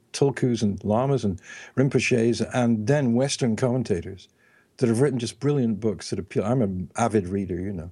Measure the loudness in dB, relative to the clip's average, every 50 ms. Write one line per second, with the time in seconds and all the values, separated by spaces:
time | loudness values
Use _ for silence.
0 | _ _ -2 0 0 2 2 0 0 0 0 2 0 0 -2 -2 -2 0 0 2
1 | 2 2 0 0 0 -2 -4 -4 -8 -16 -18 -18 -18 -6 0 2 2 4 4 2
2 | 2 2 2 2 2 2 2 0 -2 -2 0 0 2 2 2 2 2 2 2 2
3 | 2 2 2 2 2 0 -2 -2 0 0 0 0 0 0 0 0 0 -2 -2 -2
4 | -4 -8 -12 -14 -18 _ _ _ _ _ _ _ _ _ _ 0 2 2 4 4
5 | 2 2 0 -2 -4 -6 -6 -2 0 0 2 2 2 0 0 0 -2 -2 -4 -4
6 | -6 -8 -6 -6 -6 -4 -2 -2 0 0 2 2 0 0 -2 -4 -6 -6 -2 -2
7 | 0 2 2 2 0 0 -2 -4 -2 -4 -4 -6 -6 -6 -8 -8 -10 -12